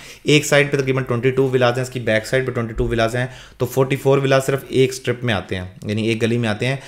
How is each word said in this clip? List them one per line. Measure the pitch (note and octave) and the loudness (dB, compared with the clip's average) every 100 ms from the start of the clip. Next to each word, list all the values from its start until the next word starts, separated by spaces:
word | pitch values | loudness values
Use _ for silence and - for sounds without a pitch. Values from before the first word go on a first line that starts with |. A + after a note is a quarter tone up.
| - - - | -16 -6 2
एक | D3 D3+ | 2 4
साइड | C#3+ C#3+ | 2 4
पे | C#3+ | 0
तकरीबन | C3 C3 | 0 -2
ट्वेंटी | B2+ A#2+ C3 | -2 0 0
टू | B2 C3+ | 2 2
विलास | B2+ A#2+ B2 | 4 2 2
हैं, | |
इसकी | B2 B2 | -4 -4
बैक | A2+ A2 - | -2 -2 0
साइड | C3 B2+ | -2 -2
पे | |
ट्वेंटी | A#2+ A2+ | -4 -4
टू | A#2 A#2 | -4 -2
विलास | A2+ A2+ B2 | 0 0 -2
हैं, | B2 - - - | -6 -8 -18 -6
तो | B2 | -2
फ़ोर्टी | C3 C3+ C#3 | 0 0 0
फ़ोर | C3+ C#3 | 2 2
विलास | C3+ C3+ C3 | 4 2 2
सिर्फ | C3+ - | -2 0
एक | B2+ C3 | 2 2
स्ट्रिप | - B2 A#2+ | 0 -4 -2
में | A#2+ | -2
आते | G2 - F#2 | -2 -2 -6
हैं, | F#2 - G#2+ | -8 -10 -6
यानी | G#2+ A2 | -2 0
एक | A2+ | 0
गली | A2+ A#2+ | 0 0
में | A2+ | 0
आते | G#2 B2 | -2 -2
हैं। | C3+ | -4